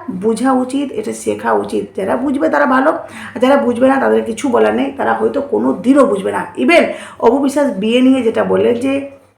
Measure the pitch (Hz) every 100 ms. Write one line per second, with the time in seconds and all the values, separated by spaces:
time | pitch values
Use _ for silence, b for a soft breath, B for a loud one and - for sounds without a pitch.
0 | - 185 220 220 262 254 254 277 277 -
1 | 226 220 220 208 233 214 208 208 202 -
2 | 190 247 285 269 311 294 269 262 294 330
3 | - B B 220 254 285 240 226 262 269
4 | 226 220 226 220 277 226 214 226 277 -
5 | 220 202 220 - - 107 123 190 247 277
6 | 214 - 202 196 - - 254 330 - B
7 | B - 226 269 285 294 277 190 220 247
8 | 262 262 226 220 190 190 226 240 269 277
9 | 277 - _